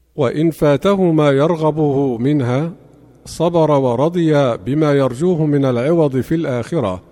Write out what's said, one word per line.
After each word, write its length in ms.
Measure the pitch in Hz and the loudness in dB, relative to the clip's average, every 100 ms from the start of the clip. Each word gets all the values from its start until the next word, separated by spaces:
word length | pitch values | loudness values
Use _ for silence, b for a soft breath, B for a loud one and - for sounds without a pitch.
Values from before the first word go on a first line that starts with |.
| _ - | _ -4
وإن 340 | 123 - 165 | -2 0 -2
فاته 640 | 151 151 139 196 196 180 | 0 0 2 0 0 2
ما 180 | 156 147 | 2 2
يرغبه 880 | 135 156 165 156 151 147 135 139 113 | 2 0 0 -2 0 0 0 0 0
منها 540 | 127 151 120 127 170 185 - - - _ | 0 0 0 -2 -4 -8 -20 -20 -20 _
صبر 460 | - - 165 170 156 | -18 -4 -2 2 2
ورضي 840 | 143 131 117 156 180 160 147 135 113 | 2 2 0 0 0 2 2 2 -2
بما 360 | 95 147 151 | -4 0 2
يرجوه 540 | 143 131 120 175 170 151 | 2 0 0 -2 0 0
من 180 | 143 | 0
العوض 560 | 135 117 135 170 147 131 | 0 0 0 0 0 0
في 140 | - | -2
الآخرة، 680 | 165 151 123 113 165 107 90 b | -4 -2 -4 -4 -4 -4 -6 b